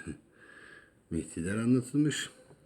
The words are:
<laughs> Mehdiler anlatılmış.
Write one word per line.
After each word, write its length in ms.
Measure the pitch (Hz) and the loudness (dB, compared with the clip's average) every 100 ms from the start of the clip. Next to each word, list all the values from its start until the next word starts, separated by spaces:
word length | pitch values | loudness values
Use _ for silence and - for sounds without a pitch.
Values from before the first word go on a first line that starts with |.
| - 73 - - - | -12 -12 -16 -20 -20
<laughs> 580 | - - - - _ _ | -20 -20 -20 -20 _ _
Mehdiler 480 | 82 76 - 82 107 | -4 -4 -6 -4 0
anlatılmış. 720 | 117 127 117 143 151 143 - - - - | 4 4 4 2 2 0 -6 -12 -20 -20